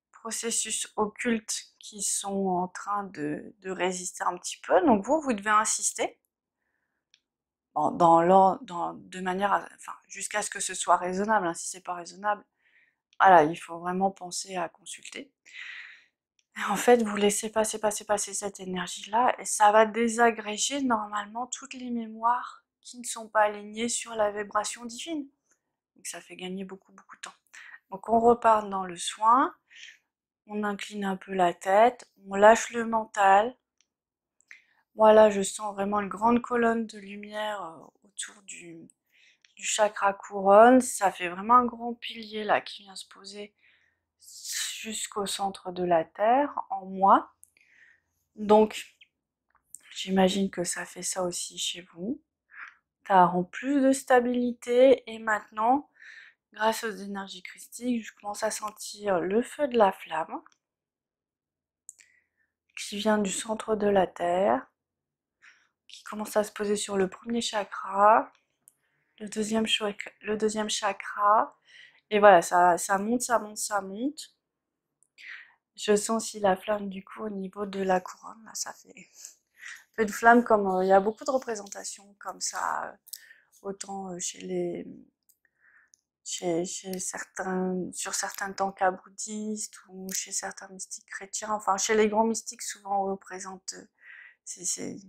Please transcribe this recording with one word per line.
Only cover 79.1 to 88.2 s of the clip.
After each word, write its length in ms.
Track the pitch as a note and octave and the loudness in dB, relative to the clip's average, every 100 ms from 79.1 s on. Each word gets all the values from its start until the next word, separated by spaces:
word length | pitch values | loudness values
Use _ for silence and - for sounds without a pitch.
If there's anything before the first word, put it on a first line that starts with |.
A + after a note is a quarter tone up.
| - - - _ _ - - _ | -20 -20 -20 _ _ -20 -20 _
peu 100 | - | -4
de 80 | G#3+ | -4
flamme, 320 | - A#3 A#3+ | 4 6 8
comme, 220 | A#3+ A3 G3 | 6 2 4
euh, 180 | F#3 | 0
il 40 | F#3+ | 6
y 40 | |
a 80 | G3 | 6
beaucoup 240 | G3 A3 | 4 -2
de 60 | D4 | -2
représentations 840 | C4 B3+ A3 G3+ G3 G3 - G3+ G3+ | -2 -2 -8 -10 -14 -14 -16 -20 _
comme 200 | G3 F#3 | -14 -10
ça, 460 | - F#3 - - - | -8 -6 -4 -4 -8
euh, 100 | - - - - - _ _ | -12 -20 -20 -20 -20 _ _
autant, 480 | G3 G3 - G3 F#3+ | -12 -12 -12 -12 -10
euh, 80 | F3+ | -10
chez 220 | - F#3+ | -10 -10
les, 460 | F#3 F3+ F3 E3+ - - - _ _ _ _ _ _ _ _ _ _ _ | -8 -4 -4 -6 -12 -18 -20 _ _ _ _ _ _ _ _ _ _ _
chez, 400 | - - F3+ E3 | -12 -8 -2 -2
chez 340 | F#3 - F#3+ F#3 | -4 -8 -10 -8
certains, 920 | - - - - F#3 F#3 F#3 F#3 F3 | -8 -10 -12 -10 -6 -4 -2 -4 -6
sur 220 | - G3 | -8 -8
certains 380 | - | -6